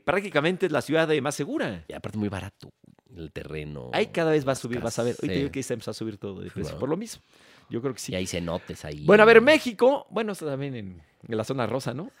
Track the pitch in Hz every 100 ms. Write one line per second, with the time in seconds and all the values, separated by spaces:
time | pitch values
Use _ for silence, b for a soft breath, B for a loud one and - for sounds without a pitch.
0 | - 185 196 147 160 185 180 139 - 160
1 | 160 151 139 - 151 311 170 87 - -
2 | 101 104 101 95 95 - - _ - _
3 | _ 87 78 - - 76 76 73 62 170
4 | 226 170 160 156 135 131 120 120 117 120
5 | 120 - - 92 143 135 127 117 113 -
6 | 110 101 101 92 95 185 156 - 131 175
7 | 226 - b b b b - 113 135 110
8 | - 92 92 87 85 87 - 80 78 76
9 | 151 208 220 233 254 311 247 190 247 277
10 | - 202 214 185 156 135 139 120 95 87
11 | - _ 113 110 110 135 107 131 127 127
12 | 233